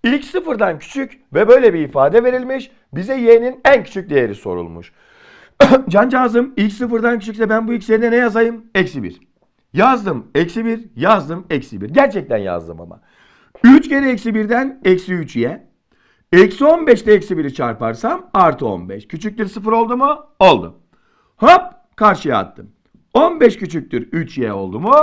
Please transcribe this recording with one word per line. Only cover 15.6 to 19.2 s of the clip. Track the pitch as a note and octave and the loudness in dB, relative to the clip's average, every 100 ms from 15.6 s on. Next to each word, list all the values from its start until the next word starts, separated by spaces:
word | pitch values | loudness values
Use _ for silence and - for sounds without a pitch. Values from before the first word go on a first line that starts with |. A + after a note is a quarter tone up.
| _ _ _ _ _ _ _ | _ _ _ _ _ _ _
Eksi | F3 G3 - C#4+ | 4 4 4 2
on | E4+ D#4 | 2 2
beş | A3+ | 2
ile | A3 | 4
eksi | G#3 - E3+ | 2 2 -6
biri | C#3+ | -6
çarparsam | C3+ B2 G#2+ A2+ A2+ - F#4 F#4 | -4 -6 -4 -6 -4 -6 -6 -4
artı | G3+ E3+ C3+ B2 | 2 2 0 -6
on | F#2 F2+ | -8 -10
beş. | G2 _ | -16 _
Küçüktür | E3 | -12